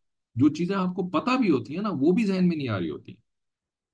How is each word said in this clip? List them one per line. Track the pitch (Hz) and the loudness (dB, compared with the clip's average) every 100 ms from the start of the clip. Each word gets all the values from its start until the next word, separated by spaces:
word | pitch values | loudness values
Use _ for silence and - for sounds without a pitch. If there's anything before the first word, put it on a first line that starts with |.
| _ _ _ 113 | _ _ _ 2
जो | 147 | 2
चीजें | 151 175 | 2 -2
आपको | 196 185 185 | -2 -2 -2
पता | 180 - 247 262 | -2 -2 0 0
भी | 208 | 2
होती | 127 - | 2 -2
है | 165 | -6
ना, | 208 | -4
वो | 147 151 | 0 2
भी | 202 | 4
जहन | 202 190 | 2 2
में | 180 156 | 2 0
नहीं | 127 | -4
आ | 98 | -4
रही | 80 | -4
होती। | 69 - - _ _ _ _ _ _ _ | -8 -14 -20 _ _ _ _ _ _ _